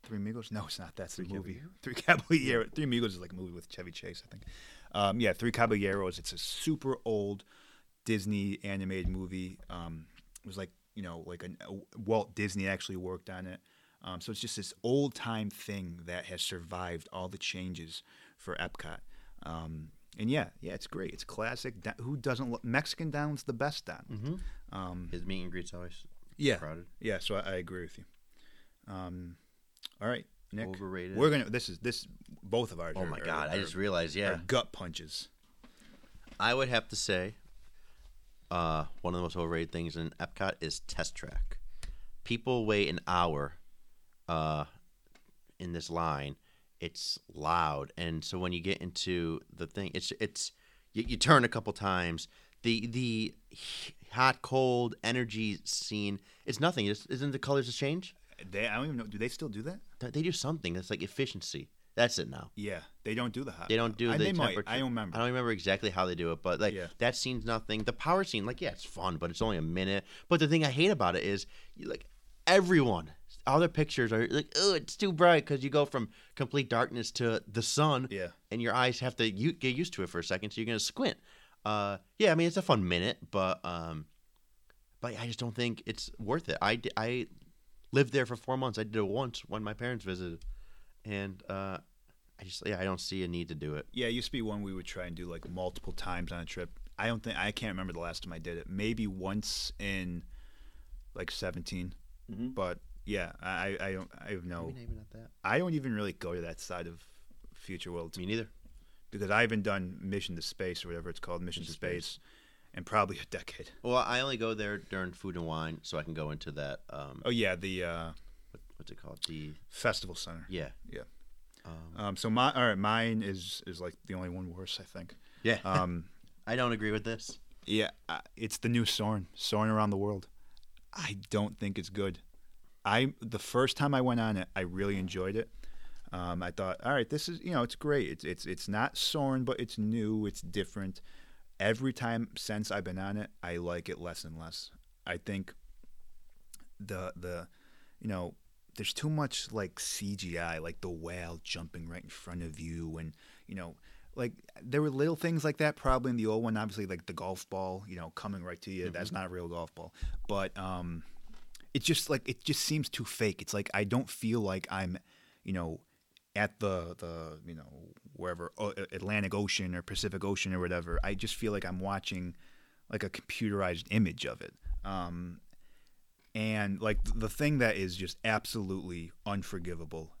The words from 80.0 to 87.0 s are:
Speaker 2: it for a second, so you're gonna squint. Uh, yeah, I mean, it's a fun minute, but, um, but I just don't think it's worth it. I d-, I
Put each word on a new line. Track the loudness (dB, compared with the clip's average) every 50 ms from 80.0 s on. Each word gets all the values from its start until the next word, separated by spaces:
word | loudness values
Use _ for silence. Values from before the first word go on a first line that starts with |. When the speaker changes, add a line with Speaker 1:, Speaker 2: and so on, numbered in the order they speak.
| -2
Speaker 2:
it | 0
for | 0 -2
a | 0
second, | 0 0 0 0 -4
so | -2 -2
you're | 0
gonna | 0 2 0
squint. | 0 -2 0 0 0 0 0 -2 -10 -20 -20 -20 -20 -20 -20 _ _
Uh, | 0 2 2 2 0 -2 -4 -8 _ _ _
yeah, | 6 8
I | 8
mean, | 8 6
it's | 4 4
a | 2 6
fun | 6 6 6 8
minute, | 4 4 4 4 2 0 -2 -8 -2
but, | 2 2 4 4 2 0 -2
um, | -6 -4 -4 -4 -4 -6 -6 -8 -10 _ -20 _ _ _ _ _ _ -20 _ _ _ -20 _ _ _ _ _
but | -8 -6 -4 -4
I | -4
just | -4 -4 -4
don't | -4 -4 0
think | 0 0 0 0 -2 -4
it's | -6 -6 -6 -6 -10 -8 -8
worth | -2 0 0 0 0 -2
it. | -2 2
I | 4 4 4
d-, | 4 0 -2 -2
I | 0